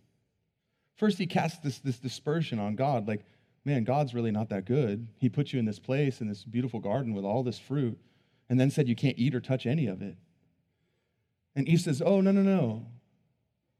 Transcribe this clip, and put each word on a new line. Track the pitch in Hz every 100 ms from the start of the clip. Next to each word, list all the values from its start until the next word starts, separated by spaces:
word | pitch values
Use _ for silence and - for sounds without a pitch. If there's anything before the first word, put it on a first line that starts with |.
| _ _ _ _ _ _ _ _ _ _
First, | 214 190
he | 180
casts | 190 165 -
this, | 147 127
this | 139 120
dispersion | 131 - - 160 156 113
on | 104 107
God, | 135 127 104
like, | 107 - _ _ _ 143
"Man, | 139
God's | 110 135 143
really | 120 117
not | 107 110
that | 101 95
good. | 131 120 104 117 -
He | 127
put | 147 143
you | 135
in | 110
this | 104
place, | - 135 143 127
in | 107
this | 98 120
beautiful | 117 127 110
garden | 98 110 123
with | 101 98
all | 117
this | 123 104
fruit, | - 143 123 104 _ _ _ _ _
and | 123
then | 135
said | - 123
you | 117
can't | 135 -
eat | 123 120
or |
touch | - 131 -
any | 156 120
of | 92
it." | 98 92 _ _ _ _ _ _ _ _ _ _ _ _ _
And | 139 139
Eve | 165
says, | 175 131
"Oh, | 160 196
no, | 190
no, | 196
no." | 196 190 123 110 117 - _ _ _ _ _ _ _